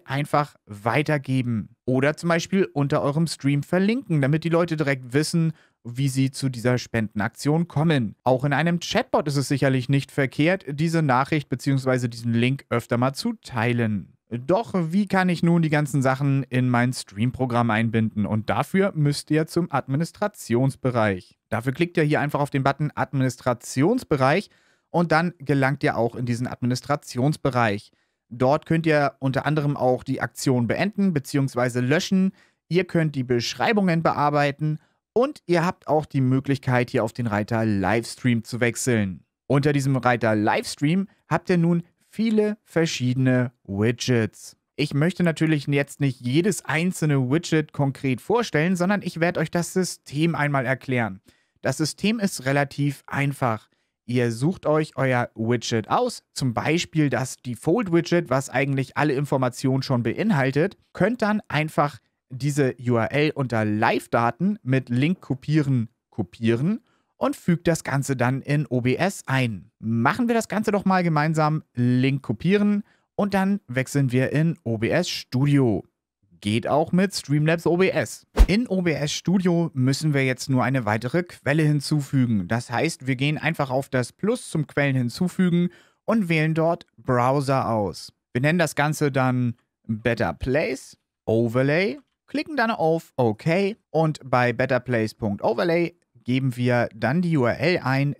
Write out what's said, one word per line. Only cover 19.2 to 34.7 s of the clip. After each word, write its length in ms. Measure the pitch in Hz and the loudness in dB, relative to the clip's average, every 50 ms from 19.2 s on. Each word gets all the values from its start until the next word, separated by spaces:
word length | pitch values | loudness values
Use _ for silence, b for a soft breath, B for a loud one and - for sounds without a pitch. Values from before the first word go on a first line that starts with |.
| - - | -2 0
ihr 160 | 151 156 160 | 0 0 0
zum 260 | - - 175 170 170 - | 0 -2 -2 -2 0 -2
Administrationsbereich. 1700 | 131 - - 135 143 170 - - - 208 208 - - - - 113 117 135 135 - - - 131 120 120 110 107 98 90 - - _ _ _ _ | -4 -2 -2 -2 -4 -4 -4 -4 -4 -4 -4 -4 -6 -4 -2 0 2 2 0 0 -2 -2 -2 2 2 2 2 2 -2 -6 -12 _ _ _ _
Dafür 240 | - 107 113 135 131 | -6 -4 -2 -4 -2
klickt 240 | 135 170 170 - | -2 -2 -2 0
ihr 60 | 175 156 | 0 0
hier 180 | 147 151 120 | 2 2 0
einfach 200 | 127 151 - 139 | 0 0 -2 -2
auf 100 | 147 - | -2 -2
den 120 | - 143 131 | -2 0 0
Button 300 | 139 139 - 156 147 - | 0 0 0 -2 -4 -2
Administrationsbereich 1600 | - 127 - - 139 131 131 - - - 131 120 - - - - 131 139 185 240 262 - - 156 135 131 131 151 190 208 - b b b b b b b b | -4 -4 -2 0 0 0 0 -2 -2 -2 -2 -2 -2 -4 -6 -2 0 2 2 2 0 -2 -2 0 2 2 2 2 0 -2 -6 b b b b b b b b
und 220 | b - 175 160 160 | b -2 0 2 2
dann 200 | 156 170 175 - - | 2 2 0 -4 -6
gelangt 440 | 143 131 147 139 135 131 143 - - | -4 -2 0 2 2 0 0 0 -2
ihr 140 | 143 - | -2 0
auch 180 | - 113 117 - | 0 -2 -2 -2
in 120 | - 127 | -4 -4
diesen 200 | 120 120 113 127 | -4 -4 -4 -4
Administrationsbereich. 1400 | - - - - 120 127 123 - - 143 - - - - 127 123 147 156 - - - 123 123 120 110 101 101 - - _ _ _ _ _ _ _ _ | -6 -6 -4 -2 -2 -2 -2 -2 -4 -4 -4 -6 -8 -4 -2 0 0 0 0 -2 -2 2 2 2 2 0 -2 -6 -12 _ _ _ _ _ _ _ _
Dort 380 | 113 120 127 127 143 156 - | -4 0 2 2 2 2 0
könnt 180 | - 165 165 160 | 0 -2 0 2
ihr 300 | 165 151 147 143 135 - _ | 2 2 2 2 0 -2 _
unter 280 | - 135 131 135 - | -4 -2 -2 -2 -2
anderem 320 | 139 151 151 143 143 143 - | -2 0 0 0 -2 -2 0
auch 260 | - 127 127 123 - | 0 0 0 0 -2
die 160 | - 131 - | -4 -4 -4
Aktion 460 | - 127 - - - 143 127 123 120 | -4 -6 -6 -4 -2 0 2 2 0
beenden 480 | 107 - - 170 202 - - 196 190 170 | 0 0 -2 -2 -2 -2 0 0 0 0
beziehungsweise 640 | 143 - - - 143 135 135 - 123 123 127 117 123 | -2 -4 -2 -2 -2 -2 0 0 -2 -2 0 0 0
löschen. 520 | 127 123 147 170 190 - 190 190 185 190 - b b b b b b - | 0 2 0 0 0 0 2 2 2 0 -2 b b b b b b -2
Ihr 160 | 160 175 180 | 0 0 0
könnt 300 | 175 - 170 160 156 143 | 0 2 0 0 0 0
die 100 | 139 127 | -2 -2
Beschreibungen 760 | 123 127 120 117 - - - 117 - 233 208 196 180 165 165 160 | 0 0 0 0 -2 -4 0 0 2 2 2 2 2 2 2 2
bearbeiten 760 | 165 - - 147 147 147 147 143 143 139 - 156 156 | 0 0 2 0 2 2 2 2 0 0 -2 -2 -4